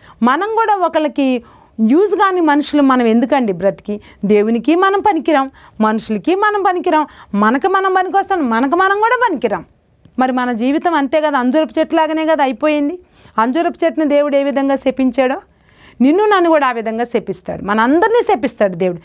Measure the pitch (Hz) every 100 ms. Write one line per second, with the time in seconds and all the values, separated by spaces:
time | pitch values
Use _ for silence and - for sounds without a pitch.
0 | - - 233 294 403 440 440 403 339 330
1 | 302 - 269 247 - - _ - 220 294
2 | 403 349 392 359 311 294 294 294 269 254
3 | 233 226 277 285 226 175 196 190 - 208
4 | - - 196 208 214 233 233 339 392 392
5 | 427 320 262 294 269 - - - 214 214
6 | 214 214 294 381 427 415 381 359 359 311
7 | 294 - - 202 214 269 381 381 381 370
8 | 370 392 381 381 262 226 269 339 381 403
9 | 453 494 480 285 220 190 - _ _ _
10 | _ - 254 247 247 233 247 302 349 320
11 | 277 311 302 277 247 311 311 320 311 320
12 | 311 320 311 311 269 226 302 294 285 359
13 | - _ - - 233 277 339 349 330 311
14 | 311 285 294 277 277 262 269 269 269 254
15 | 262 254 254 302 - _ _ _ - -
16 | 254 349 427 392 339 311 262 233 220 220
17 | 233 226 - 185 - 170 190 214 233 320
18 | 415 466 466 370 233 - 208 175 185 170